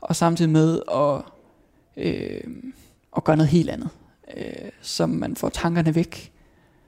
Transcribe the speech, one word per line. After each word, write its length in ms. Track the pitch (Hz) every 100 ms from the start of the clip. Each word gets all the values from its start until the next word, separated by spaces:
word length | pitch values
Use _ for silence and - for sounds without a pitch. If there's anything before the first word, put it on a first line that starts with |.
og 140 | - 165
samtidig 360 | 170 170 165
med 300 | 156 160 165 -
at, 300 | - 143 139 - - _ _ _ _ _ -
øh, 440 | - 50 50 50 - - 262 - - _ _ -
at 60 |
gøre 140 | - 156
noget 120 | 156
helt 200 | 170 -
andet, 200 | - - - _ _ - -
øh, 320 | - - - -
så 240 | - - 165
man 300 | 160 - -
får 140 | -
tankerne 460 | - 170 170 160 160
væk. 360 | 170 - - _ _ _ _ _